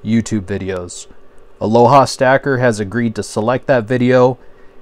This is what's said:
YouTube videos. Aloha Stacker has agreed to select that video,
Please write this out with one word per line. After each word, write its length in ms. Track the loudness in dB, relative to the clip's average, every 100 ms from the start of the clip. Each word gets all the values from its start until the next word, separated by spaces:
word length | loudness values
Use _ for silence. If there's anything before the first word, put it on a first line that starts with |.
YouTube 380 | -4 -2 -2 -6
videos. 640 | -6 -8 -6 -8 -10 -16 -20 -20 -20 -20 -20 -8
Aloha 440 | 0 4 6 4
Stacker 540 | 2 0 0 2 0 0
has 220 | 0 -2
agreed 340 | -4 -4 -4 -6
to 60 |
select 440 | -6 -4 -2 -2 0
that 180 | 0
video, 540 | 0 0 2 4 4 0 -12 -20 -20 -20